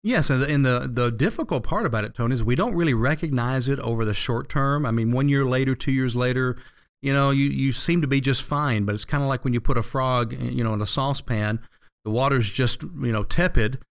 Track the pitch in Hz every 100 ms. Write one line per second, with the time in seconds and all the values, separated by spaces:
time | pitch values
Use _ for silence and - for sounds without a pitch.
0 | 208 240 143 131 139 143 131 123 131 123
1 | 120 113 165 - 285 143 - 196 196 110
2 | 104 - 120 127 110 127 233 175 170 120
3 | 123 156 160 131 120 131 123 139 120 113
4 | 110 104 - 117 - 151 139 143 139 113
5 | 113 123 143 139 131 127 135 127 - 135
6 | 131 117 123 127 127 120 - _ _ _
7 | 139 139 139 139 143 135 135 120 - 175
8 | 143 139 131 131 - 143 147 110 101 104
9 | - 147 139 131 135 120 - 131 113 135
10 | 131 123 117 127 120 127 117 107 104 -
11 | 135 135 - 110 107 113 - _ _ _
12 | 107 110 135 139 104 - 123 - - 156
13 | 131 110 104 - 175 - 110 131 -